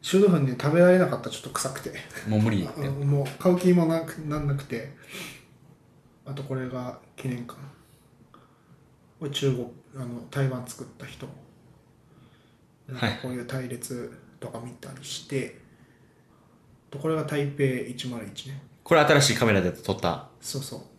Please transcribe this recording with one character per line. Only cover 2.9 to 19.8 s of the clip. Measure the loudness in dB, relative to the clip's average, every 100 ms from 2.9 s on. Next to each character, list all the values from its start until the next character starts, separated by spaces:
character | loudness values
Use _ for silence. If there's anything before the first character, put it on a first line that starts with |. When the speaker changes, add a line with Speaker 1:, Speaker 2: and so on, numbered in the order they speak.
Speaker 1:
も | -2 0 0
う | 0 0
買 | 2
う | 4
気 | 6
も | 6 6
な | 2
く、 | -2 -8
な | -6 -2
ん | 0
な |
く | -2
て。 | -4 -8 -8 -16 -18 -16 -16 -16 -20 _ _ -20 _ _ _ _ -14
あ |
と | -10
こ | -6
れ | -6 -4
が | -6 -8 -12 -18 -10
記 | -8
念 | -6 -8
館。 | -14 -18 -20 _ _ _ _ -20 -20 _ _ _ -20 _ _ _ _
こ |
れ | -8
中 | -2 0
国、 | 0 -4 -12 -20 -12
あ |
の、 | -10 -10 -8
台 | -2 -2
湾 | -2 -8
作 | -14
っ | -14 -14
た | -18
人。 | -14 -16
Speaker 2:
は | -16 -20 _ _ -20 _ _ _ _ -20 _ _ _ _ _ -16
い。 |
Speaker 1:
な | -4
ん | -4 -4
か |
こ | -8
う |
い | -8
う | -8
隊 | -8 -6
列 | -10 -10 -10 -10 -14 -20 -16
と | -12
か | -12
見 | -12
た | -14 -16
り | -14
し | -12 -12 -6
て。 | -4 -4 -10 -20 _ -20 _ _ _ _ _ _ _ _ _ _
と、 | -8
こ | -2
れ |
が | -2
台 | -2 -2 -2
北 | 0
一 | 0 0 -6 -8 -8
〇 | -8 -12
一 | -14 -14
ね。 | -14 -16 -20
Speaker 2:
こ | 4 6
れ |
新 | 8 8
し | 6
い | 4
カ | 4
メ |
ラ | 4
で | 2
撮 | -2